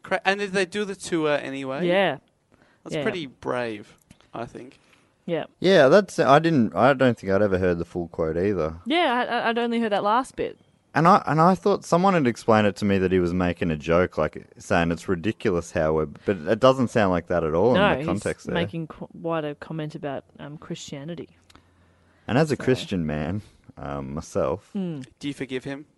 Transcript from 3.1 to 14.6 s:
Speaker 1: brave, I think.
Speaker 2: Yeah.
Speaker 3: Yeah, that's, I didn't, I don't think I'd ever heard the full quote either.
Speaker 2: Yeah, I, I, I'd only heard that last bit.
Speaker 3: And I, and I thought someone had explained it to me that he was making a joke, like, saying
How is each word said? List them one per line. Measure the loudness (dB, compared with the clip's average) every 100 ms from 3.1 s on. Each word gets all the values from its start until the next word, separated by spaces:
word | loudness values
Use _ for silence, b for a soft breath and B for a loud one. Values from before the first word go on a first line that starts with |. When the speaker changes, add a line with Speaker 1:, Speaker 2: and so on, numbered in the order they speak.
| -6
Speaker 1:
brave, | -10 -10 -6 -4 -4 -8 -14 _ _ _ _
I | -14
think. | -12 -14 -20 _ b b b _
Speaker 2:
Yeah. | -8 -8 -8 _
Speaker 3:
Yeah, | 4 6 8
that's, | 6 4 -2
I | 4 4
didn't, | 4 2 2 2
I | 2
don't | 4 2 0
think | 0
I'd | 2
ever | 2 2
heard | 2 0
the |
full | -4 -8 -8
quote | -4 -2 0
either. | 0 0 -4 -6
Speaker 2:
Yeah, | -4 0 0 0 -2
I, |
I, | -2 -2
I'd | -2
only | -2 -2
heard | 0
that | 0
last | 2 0 -2 -6
bit. | -8 -8 _ _ _
Speaker 3:
And | 2 6
I, | 4 4
and | 4
I | 4
thought | 4 0 0
someone | 2 2 4
had | 4
explained | 2 0 4 4
it | 4 0
to |
me | 0 2
that | 4
he | 2
was | 2
making | 0 0 0 -4
a | -4
joke, | 2 2 2 0
like, | -4 -4 -20
saying | -20